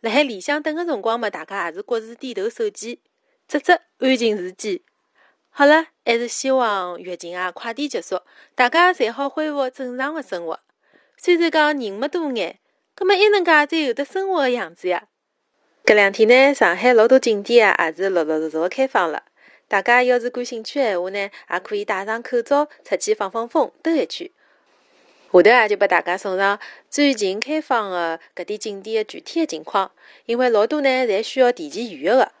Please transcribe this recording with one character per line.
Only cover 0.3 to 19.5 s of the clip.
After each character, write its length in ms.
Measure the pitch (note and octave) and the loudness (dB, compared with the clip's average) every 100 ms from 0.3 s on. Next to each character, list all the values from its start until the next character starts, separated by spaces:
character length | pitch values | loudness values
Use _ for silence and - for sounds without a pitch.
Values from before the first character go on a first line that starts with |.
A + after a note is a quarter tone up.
| G#3 | -4
向 220 | A#3 D4 | -6 -4
等 120 | D4+ | -4
的 80 | D4+ F4 | -6 -4
辰 160 | B3 | -4
光 180 | A3 A3+ | -2 -4
嘛， 80 | A3 | -4
大 160 | - | -8
家 240 | F#3+ G3+ F3 | -12 -8 -8
也 60 | |
是 80 | D#3+ | -10
各 180 | G#3 A#3 | -6 -6
自 140 | A3 | -8
低 180 | A#3 C4 | -14 -12
头 160 | A3 G3+ | -6 -8
手 220 | - A3 | -4 -6
机， 320 | G3+ A3 A#3+ _ _ _ _ _ | -6 -14 -14 _ _ _ _ _
只 140 | D4 | -4
只 120 | - F4 _ _ | 2 2 _ _
安 180 | C4 B3+ | 0 2
静 180 | A3+ | 0
如 160 | G#3 F3+ | -2 -6
鸡。 320 | F#3 G#3+ F3+ _ _ _ _ _ _ _ | -10 -8 -8 _ _ _ _ _ _ _
好 160 | - C#4+ | 2 6
了， 220 | D#4 D#4+ _ - | 6 2 _ -2
还 80 | |
是 120 | A#3 A#3 | -2 -2
希 240 | - C4+ | -6 0
望 480 | C4 A#3 G3+ F3+ F3 | 0 0 -2 -6 -10
疫 160 | F3+ F3 | -12 -12
情 180 | E3+ F3+ | -12 -8
啊 160 | F3+ | -8
快 220 | F3 A#3 | -8 -12
点 120 | A3+ D4 | -8 -6
结 140 | G3+ | -6
束， 220 | - F#3 _ _ _ | -6 -8 _ _ _
大 160 | - B3 | 0 2
家 240 | D#4+ F4 | 4 2
侪 180 | F4+ A3+ | 2 -2
好 160 | A#3 C#4 | -2 -6
恢 240 | D#4 D#4 | -4 -6
复 160 | C#4+ C4 | -4 -4
正 300 | C4 B3+ B3 | -6 -10 -6
常 160 | C4+ | -8
的 80 | D#4+ | -8
生 240 | C4 F3+ E3+ | -8 -10 -8
活。 120 | - _ _ _ _ _ _ | -10 _ _ _ _ _ _
虽 180 | - E4+ | 0 2
然 140 | E4+ | 2
讲 280 | D#4+ D4+ D4 | 2 2 0
人 140 | A3 | -6
没 160 | G3 C#4 | -6 -6
多 240 | F4 D#4 | -4 -4
眼， 260 | A#3+ E3+ - _ _ _ | -4 -6 -8 _ _ _
葛 100 | - | -4
末 100 | F#4 | 0
还 140 | G4 G#4 | 4 4
能 140 | G4+ | 4
介 220 | F4 D4+ D4 | 4 2 2
才 200 | E4 C#4+ | -2 -2
有 60 | |
得 140 | A#3 C#4+ | -4 -4
生 260 | F#4+ G4 | -4 -2
活 80 | F4+ | 0
的 120 | C4 | 0
样 220 | B3 F3 | -2 -6
子 140 | E3+ F3+ | -8 -4
呀。 200 | F3 - _ _ _ _ _ _ _ | -4 -6 _ _ _ _ _ _ _
搿 80 | - | 4
两 180 | G#3 G3 | 4 4
天 160 | G3+ A3 | 4 6
呢， 280 | B3+ C4+ | 6 6
上 200 | C#4 G3 | 4 2
海 200 | F3+ A#3+ | 4 4
老 120 | A#3+ A3+ | 6 6
多 120 | C4 | 6
景 240 | A#3+ G#3 | 4 -2
点 280 | G3+ A#3 G#3 | 4 6 6
啊， 180 | - E3 | 2 -2
也 40 | |
是 140 | D#3+ F#3+ | -2 -2
陆 160 | F3+ | 0
陆 160 | D#3 D#3 | 0 -2
续 100 | D#3+ | -2
续 40 | D#3 | -2
的 140 | F3 | -4
开 180 | - C4 | -2 -2
放 240 | B3 E3+ | 0 -2
了。 120 | D3 _ _ _ | -4 _ _ _